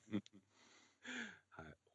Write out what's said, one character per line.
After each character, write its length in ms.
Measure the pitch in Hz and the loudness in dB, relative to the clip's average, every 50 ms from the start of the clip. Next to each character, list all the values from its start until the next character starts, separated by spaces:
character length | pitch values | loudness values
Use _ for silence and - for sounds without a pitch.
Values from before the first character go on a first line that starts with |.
| - - 107 104 - - - 98 - - - - - - - - - - - - - - 123 247 233 - - - - _ | 12 12 6 6 6 6 -10 -14 -18 -18 -20 -20 -20 -18 -18 -18 -20 -20 -20 -10 -4 -2 0 0 0 0 -4 -8 -14 _
は 140 | - - 80 | -8 -8 -6
い。 20 | 78 - - _ - | -6 -8 -12 _ -16